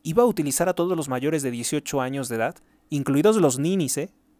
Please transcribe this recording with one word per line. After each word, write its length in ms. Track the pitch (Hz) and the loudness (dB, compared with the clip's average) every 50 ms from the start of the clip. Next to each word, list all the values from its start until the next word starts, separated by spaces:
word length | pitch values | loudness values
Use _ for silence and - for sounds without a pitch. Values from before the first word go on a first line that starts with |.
| _ | _
iba 180 | 160 160 220 240 | -2 2 4 4
a 40 | |
utilizar 420 | 240 208 - 147 147 - - 175 180 | 4 2 0 -2 -2 0 0 0 0
a 40 | 180 | 0
todos 220 | - 170 180 185 | 0 0 0 0
los 120 | 170 151 139 | -2 -2 -4
mayores 340 | 131 127 127 147 160 156 139 | -4 -2 -2 -2 -2 -2 -2
de 80 | 131 | -4
dieciocho 500 | 120 117 117 - - 151 143 - - 139 | -4 -4 -4 -4 -4 -4 -4 -4 -4 -4
años 280 | 127 127 135 139 131 120 | -4 -2 -4 -6 -6 -4
de 80 | 123 | -2
edad, 200 | 113 113 131 175 - _ _ _ _ _ _ | -2 -2 -2 -4 -8 _ _ _ _ _ _
incluidos 480 | 156 143 135 - 135 143 156 208 220 | -4 -4 0 0 2 4 4 4 4
los 220 | 220 175 143 120 143 | 6 4 4 2 2
ninis, 400 | 143 170 190 196 165 127 - - | 0 0 0 0 0 -2 -2 -4
¿eh? 120 | 147 196 - _ _ _ _ _ | -6 -6 -10 _ _ _ _ _